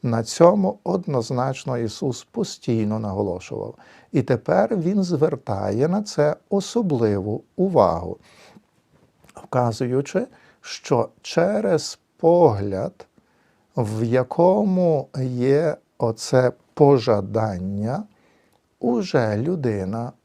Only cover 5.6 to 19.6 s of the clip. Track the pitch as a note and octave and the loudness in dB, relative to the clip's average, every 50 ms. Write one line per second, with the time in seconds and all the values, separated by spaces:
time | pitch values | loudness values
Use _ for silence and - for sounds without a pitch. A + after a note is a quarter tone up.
5.6 | G2 G2 G2 A2+ C3+ D#3+ F3+ G#3 G#3 - - - D3 D3+ D#3 - _ _ - G3 | -4 -4 -2 0 0 0 0 -2 -4 -4 -2 0 0 0 0 -4 _ _ -4 -4
6.6 | F#3+ - - A#3 A#3 F3+ D3+ A#2+ A#2 G#2+ G2+ G2 F#2+ G#2 G#2+ C3 - _ _ - | -4 -2 -4 -2 -2 0 0 2 2 2 0 0 -2 -4 -6 -6 -8 _ _ -2
7.6 | F3 G3 F3+ C#3+ G#2 F2+ E2 E2 F2 E2+ F#2 - _ - _ _ - - - - | -2 2 4 4 4 4 2 0 -4 -8 -12 -12 _ -20 _ _ -20 -20 -20 -20
8.6 | _ _ _ _ _ _ _ _ _ _ _ _ _ _ - - - - - B2+ | _ _ _ _ _ _ _ _ _ _ _ _ _ _ -20 -20 -16 -4 0 0
9.6 | B2 A#2+ A2 - C3+ B2 B2 C3 C#3+ - - F#3 A#3+ C#4 _ - _ _ _ _ | 0 0 0 -2 -4 -2 -2 -2 -4 -2 -4 -6 -6 -6 _ -20 _ _ _ _
10.6 | _ - - - _ - C#3+ A#2+ A2+ - _ _ _ - - - E3+ F#3 G#3 G#3+ | _ -16 -16 -16 _ 0 0 0 0 -2 _ _ _ -4 0 0 0 2 0 -2
11.6 | G#3+ G3 F3 D3+ - - - _ _ _ _ _ - E3 E3+ F3 F3 D3 G#2+ G2 | 0 0 0 -2 -2 -6 -14 _ _ _ _ _ 2 4 6 6 6 4 4 2
12.6 | G2+ G2+ F#2+ F#2 A2+ F3 - _ - _ _ _ _ _ _ _ _ _ _ _ | -4 -4 -4 -4 -6 -6 -8 _ -20 _ _ _ _ _ _ _ _ _ _ _
13.6 | _ _ _ - A#2+ G#2 G#2+ A2 A2+ A#2 A#2 B2+ B2+ B2+ - - E3+ F3+ F#3+ G#3+ | _ _ _ -4 -4 -2 -2 -2 -2 0 2 0 0 0 0 4 4 4 4 4
14.6 | G#3+ G3+ F#3 F#3 F3+ E3+ D#3+ C#3+ C3 - _ C#3+ C3 C3 B2+ B2 B2 C3 C#3 D3 | 2 0 2 2 2 2 2 0 -2 -6 _ -6 -6 -4 -2 -2 2 2 2 2
15.6 | E3 E3 D3 - _ _ _ _ - A#2 A2 - - - - B2+ B2+ B2 B2 _ | 2 0 -4 -6 _ _ _ _ -4 -4 -2 -4 -6 2 2 4 4 4 0 _
16.6 | _ _ _ - D3+ C#3 C#3+ B2+ A2 B2+ A2+ G#2 G2 F#2+ G#2 A2+ A2 A2 G2 F2+ | _ _ _ 6 8 8 8 6 4 2 2 2 0 -2 -2 -2 -2 0 -2 -4
17.6 | F#2 F#2+ G2+ G2+ G#2 A2+ C3 E3+ G#3+ - _ _ _ _ _ _ _ _ _ _ | -6 -6 -4 -4 -4 -4 -4 -6 -8 -12 _ _ _ _ _ _ _ _ _ _
18.6 | _ _ _ _ - A#3+ B3 A#3 G3+ F3+ - C#3+ A#2+ G#2+ G#2 G#2 A#2+ D#3+ F#3 E3+ | _ _ _ _ -4 -2 -2 -2 -2 0 0 0 0 2 -2 -2 -2 -4 -4 -2